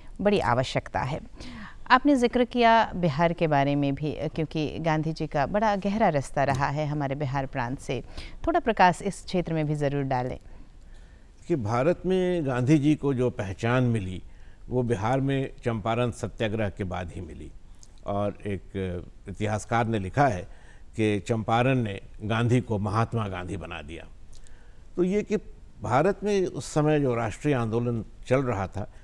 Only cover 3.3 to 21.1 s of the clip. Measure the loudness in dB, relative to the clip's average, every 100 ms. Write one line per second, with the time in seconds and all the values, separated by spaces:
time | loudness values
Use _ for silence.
3.3 | 4 4 4 4 4 2 0 -2 -4 -4
4.3 | -4 -4 -2 -2 -2 0 2 0 -2 -2
5.3 | 0 0 2 2 2 0 2 4 4 0
6.3 | 0 2 2 0 0 -2 0 -2 -2 -2
7.3 | -2 -2 -4 -4 -4 -4 -6 -6 -10 -12
8.3 | -4 0 0 2 6 6 6 -2 -6 -2
9.3 | -2 0 0 0 0 0 0 0 0 -2
10.3 | -6 -12 -18 -18 -20 -20 -18 -20 -20 -20
11.3 | -14 -2 -2 2 2 2 0 0 2 2
12.3 | 0 0 0 4 6 6 2 2 2 0
13.3 | 0 -6 -2 2 4 4 2 -2 -6 -10
14.3 | -16 -18 -18 -4 -2 0 0 2 0 2
15.3 | 0 -2 -4 -4 -2 0 0 0 -2 -6
16.3 | -2 -2 0 -2 -2 -4 -4 -6 -8 -12
17.3 | -12 -14 -16 -18 -18 -18 -12 -4 -2 -2
18.3 | -2 -4 -6 -6 -4 -4 -4 -8 -14 -12
19.3 | -4 -2 -2 0 0 2 0 0 2 2
20.3 | 2 -6 -14 -18 -18 -10 0 2